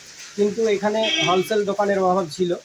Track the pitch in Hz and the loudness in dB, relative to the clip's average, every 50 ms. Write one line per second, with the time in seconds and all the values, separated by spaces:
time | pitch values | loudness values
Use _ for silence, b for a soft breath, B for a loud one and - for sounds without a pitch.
0 | - - - - - - - 202 202 208 185 226 226 220 202 190 196 214 214 220 | -20 -20 -20 -20 -20 -8 -2 0 0 0 0 0 0 0 0 0 0 0 0 0
1 | 220 214 - - - 160 180 190 180 - 220 208 208 190 196 202 208 202 202 190 | 0 0 0 0 2 2 2 2 2 0 0 0 0 0 0 0 0 2 2 2
2 | 190 185 180 190 185 151 147 - 185 175 175 - | 2 2 2 2 0 -2 -2 -2 -2 -2 -2 -4